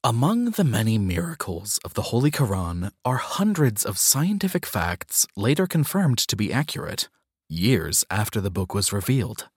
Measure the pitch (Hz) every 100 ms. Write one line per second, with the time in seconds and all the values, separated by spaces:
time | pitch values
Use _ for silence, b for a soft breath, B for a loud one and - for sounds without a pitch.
0 | 135 117 143 233 240 220 170 107 110 110
1 | 98 87 85 82 - 85 98 - - -
2 | - 117 143 147 127 95 87 87 95 _
3 | - 127 - - 202 185 139 107 - 98
4 | - 135 170 208 196 175 - 202 170 175
5 | - - - - 107 151 185 165 143 190
6 | 180 120 - 110 101 113 151 143 - -
7 | - _ _ _ _ 80 101 120 80 82
8 | - 98 107 113 95 87 92 104 101 101
9 | 95 135 104 107 -